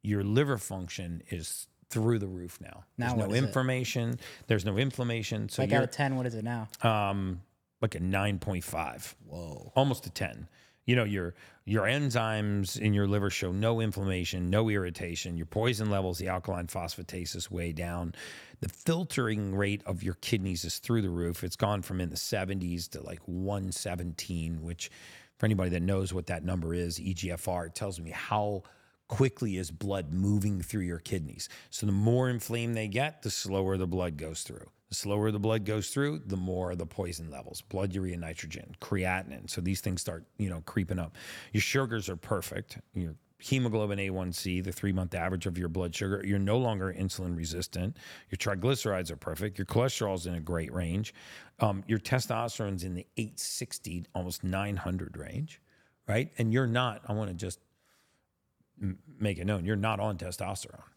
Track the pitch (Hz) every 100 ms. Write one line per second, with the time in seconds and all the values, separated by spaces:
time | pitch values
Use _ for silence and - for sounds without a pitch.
0 | 107 104 98 113 143 120 - 95 82 -
1 | 87 85 - 87 80 - - _ _ 117
2 | 110 117 98 92 87 - - - - -
3 | 120 120 98 113 135 135 127 127 123 127
4 | 117 120 - - - 107 98 98 135 131
5 | 120 117 104 110 104 - 131 139 131 -
6 | 139 131 127 113 110 120 107 - 117 110
7 | 101 98 95 90 - _ _ _ 110 73
8 | 90 98 101 101 - 90 - 80 76 60
9 | - - - 76 82 73 110 - 139 123
10 | - - 87 57 80 - - _ - 123
11 | 107 101 87 - - - - 107 101 139
12 | 143 120 113 107 104 101 95 - 107 104
13 | 101 104 98 - 92 92 113 117 110 98
14 | 98 92 85 92 90 101 113 104 90 82
15 | 87 82 87 87 82 104 117 110 107 98
16 | 92 87 92 92 95 90 87 - 85 -
17 | 82 95 85 92 - 90 85 80 87 87
18 | 87 - - - - - - - - 165
19 | 185 - 120 107 101 95 101 101 - 90
20 | 92 87 - 110 95 85 85 - - 113
21 | 98 87 85 85 87 - 104 104 92 92
22 | 87 - - 107 95 98 90 87 82 -
23 | 73 82 - 90 98 101 95 - 101 87
24 | 87 82 - 87 80 82 82 85 - -
25 | - - - _ 107 101 92 87 90 98
26 | 95 92 82 87 82 90 82 87 87 82
27 | 92 87 95 85 - 90 82 - 104 87
28 | 82 85 - 107 104 101 - - _ _
29 | _ 104 131 - 117 92 82 82 98 98
30 | 78 87 98 104 104 98 87 107 87 82
31 | - 95 76 - - - - - 104 98
32 | 107 123 127 120 - 117 117 113 110 101
33 | 147 156 107 - 95 98 95 95 92 92
34 | 90 76 80 80 - - - _ _ -
35 | 101 104 107 107 107 110 101 107 98 -
36 | 143 151 113 95 92 90 90 90 82 -
37 | 90 80 82 69 - - - 95 98 95
38 | 92 87 82 82 80 - - - - 98
39 | 92 92 95 67 - - 90 95 - 90
40 | - 82 - - 101 85 80 - 90 90
41 | 80 - - - - 104 - 135 131 113
42 | 101 87 - 101 - 92 - - - 95
43 | 87 78 _ _ - 135 123 110 107 101
44 | 98 95 92 85 95 90 92 87 101 92
45 | 90 90 85 92 95 87 90 85 87 82
46 | 98 98 98 101 98 117 123 104 95 85
47 | 95 - 90 85 82 85 90 92 90 -
48 | - - - 98 - 98 110 135 110 95
49 | 85 85 - 80 101 92 98 113 123 -
50 | 107 92 87 87 80 87 82 90 85 92
51 | 107 - - - - _ 110 98 98 110
52 | - 131 - 113 117 - 104 95 92 90
53 | - - 107 - - - 120 - - 87
54 | 85 90 90 87 92 95 101 95 90 90
55 | - - - - 156 - _ _ _ _
56 | - 104 156 - 113 117 127 117 127 104
57 | - 107 104 87 92 - _ _ _ _
58 | _ _ _ _ _ _ _ - 98 95
59 | - - 107 87 92 101 87 107 110 101
60 | 107 90 92 90 92 101 - - -